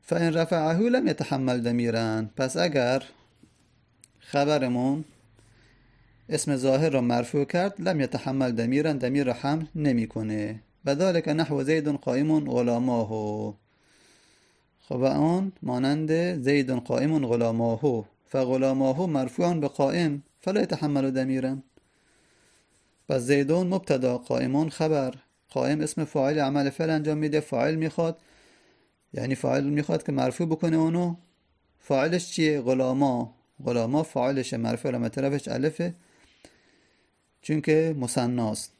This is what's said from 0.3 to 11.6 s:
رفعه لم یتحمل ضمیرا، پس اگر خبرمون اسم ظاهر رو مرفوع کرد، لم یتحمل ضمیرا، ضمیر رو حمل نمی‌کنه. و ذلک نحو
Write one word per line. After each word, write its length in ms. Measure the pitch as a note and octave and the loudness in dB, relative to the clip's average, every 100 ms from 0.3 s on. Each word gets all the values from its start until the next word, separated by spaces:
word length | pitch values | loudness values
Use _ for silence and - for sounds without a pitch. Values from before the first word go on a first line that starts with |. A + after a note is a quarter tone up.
رفعه 560 | D#3+ E3 E3+ D#3 E3 A#3 | 0 0 0 2 2 2
لم 180 | B3+ G3+ | 2 2
یتحمل 540 | D3+ D3 C3+ B2+ B2 | -2 -2 -2 0 0
ضمیرا، 640 | A#2+ A#2+ A#2 A2+ A2+ A2 G#2+ - | 0 0 0 0 0 -2 -4 -4
پس 220 | C3 D#3 | -4 0
اگر 460 | F3 C#3 A#2+ C3 - - _ _ - _ _ _ _ _ - _ | 0 2 2 0 -2 -20 _ _ -20 _ _ _ _ _ -20 _
خبرمون 880 | - C#3+ C#3+ D3+ B2+ B2 C3 C#3+ D#3 _ _ _ _ _ - _ _ _ _ _ - | -4 0 2 2 0 0 0 -2 -6 _ _ _ _ _ -20 _ _ _ _ _ -6
اسم 260 | D3+ - C#3 | -4 -2 0
ظاهر 340 | C3+ C3+ D#3+ | 2 4 4
رو 120 | C3+ | 2
مرفوع 440 | A#2+ A#2+ A#2+ D3 C#3 | 2 0 0 -2 0
کرد، 360 | F3 G3 G3 | 0 0 -2
لم 200 | F3 E3 | -2 0
یتحمل 540 | B2+ C3+ - C3+ C3 A2+ | -2 -2 -4 0 0 0
ضمیرا، 440 | A#2 C3+ D#3 C#3+ | 0 0 0 0
ضمیر 240 | B2 C#3 | 0 0
رو 100 | C3 | 0
حمل 320 | A#2+ C#3 D#3 D#3 D#3+ | -2 -2 -2 -4 -2
نمی‌کنه. 880 | D3 A#2+ A2 A#2+ G#2+ G#2+ G#2+ A2 - _ - | 0 2 0 -4 -4 -4 -6 -8 -16 _ -2
و 100 | C#3+ | 2
ذلک 320 | F#3 E3+ D#3+ | 2 2 0
نحو 360 | D#3 D3 C#3+ | -2 0 -2